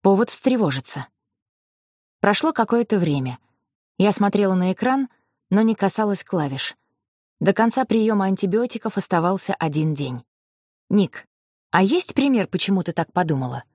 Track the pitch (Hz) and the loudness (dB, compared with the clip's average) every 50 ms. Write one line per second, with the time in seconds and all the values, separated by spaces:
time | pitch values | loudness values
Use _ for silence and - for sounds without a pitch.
0 | _ 190 196 190 233 - - - - 262 247 240 214 160 135 131 127 - - 139 | _ 4 4 4 2 -2 -4 -2 0 0 0 2 0 0 -2 -4 -6 -8 -10 -10
1 | 131 - _ _ _ _ _ _ _ _ _ _ _ _ _ _ _ _ _ _ | -12 -14 _ _ _ _ _ _ _ _ _ _ _ _ _ _ _ _ _ _
2 | _ _ _ _ - 190 208 - - 320 320 - 226 202 233 233 233 - 220 202 | _ _ _ _ 0 0 0 2 0 -2 0 0 0 0 2 0 0 0 0 0
3 | 175 160 147 139 131 131 123 - _ _ _ _ _ _ _ _ _ _ _ _ | 2 0 0 -2 -4 -6 -8 -12 _ _ _ _ _ _ _ _ _ _ _ _
4 | 185 208 202 - 202 202 196 202 202 190 190 185 180 185 185 - - 254 262 277 | 2 2 2 2 0 0 2 2 0 2 0 0 0 0 -2 -2 0 0 0 0
5 | 277 247 _ _ _ _ _ _ _ _ 185 202 220 220 226 - - 196 - - | -2 -4 _ _ _ _ _ _ _ _ 2 2 4 2 2 2 0 -2 0 0
6 | 220 208 202 185 - _ - 180 151 139 135 131 - - - _ _ _ _ _ | 0 0 -2 -4 -4 _ -2 -2 -2 -2 -4 -6 -6 -8 -10 _ _ _ _ _
7 | _ _ _ _ _ _ _ _ - 190 196 - 220 233 - 262 262 - 247 226 | _ _ _ _ _ _ _ _ 0 0 2 2 2 2 2 0 -2 0 2 2
8 | 220 220 220 202 190 190 190 185 - 185 175 220 240 240 - 226 - - - 202 | 2 2 2 0 0 0 0 0 0 0 0 0 -2 -2 -6 -8 -10 -6 -6 -6
9 | 185 - - 170 160 175 196 190 - - 196 - - 160 143 151 151 156 151 143 | -4 0 0 0 2 0 -2 -2 -2 -6 -4 -2 -2 -2 -2 0 -2 -2 -2 -2
10 | 143 131 127 120 - _ _ _ _ _ _ _ _ _ _ _ _ _ - 104 | -4 -6 -8 -10 -12 _ _ _ _ _ _ _ _ _ _ _ _ _ 2 2
11 | 95 82 - - - _ _ _ _ _ _ _ _ _ - 165 190 196 269 359 | 2 0 -2 -12 -20 _ _ _ _ _ _ _ _ _ 0 2 2 4 2 0
12 | - - - - 262 285 262 226 190 - - 175 - - 196 185 175 - 160 - | -2 0 -2 0 2 2 2 2 0 0 -2 -4 -2 0 0 0 -2 -2 -4 -4
13 | 165 _ _ 180 180 156 151 135 131 123 123 127 - _ _ | -6 _ _ -2 0 0 0 -2 -2 -4 -8 -10 -12 _ _